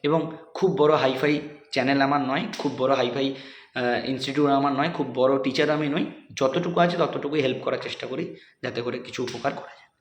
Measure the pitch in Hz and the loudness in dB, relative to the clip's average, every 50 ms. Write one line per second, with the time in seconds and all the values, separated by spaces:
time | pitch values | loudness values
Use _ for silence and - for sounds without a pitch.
0 | - 147 156 165 151 - - - - - - - 196 190 156 127 147 151 156 143 | 0 2 2 2 0 -2 -8 -14 -18 -14 -6 0 0 2 4 4 4 6 6 6
1 | 131 131 131 131 151 147 147 143 - - - - - _ - 139 123 131 139 139 | 4 2 2 2 2 2 0 0 -2 -8 -16 -18 -16 _ -2 0 2 2 4 4
2 | 139 135 143 143 139 131 135 139 - - - - - 147 123 117 127 131 135 131 | 4 4 2 0 0 0 -2 -2 -4 -4 -8 -4 -4 -4 -2 0 2 2 2 2
3 | 123 123 - 143 135 135 135 - - - - - - _ _ 127 123 123 120 110 | 2 0 0 -2 -2 -2 -4 -6 -12 -18 -18 -20 -20 _ _ -2 0 0 0 0
4 | - 127 135 127 - - 135 143 147 143 139 139 139 143 139 131 147 170 165 - | -2 -4 -4 -4 -4 -4 0 2 4 4 4 4 2 2 0 0 0 -2 0 -2
5 | 147 127 120 127 127 131 139 139 104 135 123 - 151 147 151 151 151 147 147 175 | -4 -4 0 2 4 4 4 2 0 0 2 2 2 2 2 0 0 -2 0 -2
6 | - - - - - - - - 135 131 - 170 170 175 170 175 170 175 175 170 | -2 -4 -6 -14 -18 -16 -4 0 0 2 2 0 -2 0 2 2 2 2 4 2
7 | 160 139 - 143 135 143 147 156 135 131 123 - - 123 127 127 - 123 - - | 0 0 0 -4 -6 -2 -2 0 0 0 0 -2 -2 -4 -4 -4 -4 -8 -10 -8
8 | - 120 127 131 - - - - - - _ _ - 123 113 113 117 123 123 127 | -8 -8 -6 -6 -6 -8 -10 -16 -20 -20 _ _ -8 -6 -4 -4 -4 -4 -6 -6
9 | 120 - - - 127 123 - 127 - 139 139 - - - - - - _ _ _ | -8 -10 -6 -6 -6 -6 -6 -4 -4 -4 -4 -4 -12 -16 -20 -20 -20 _ _ _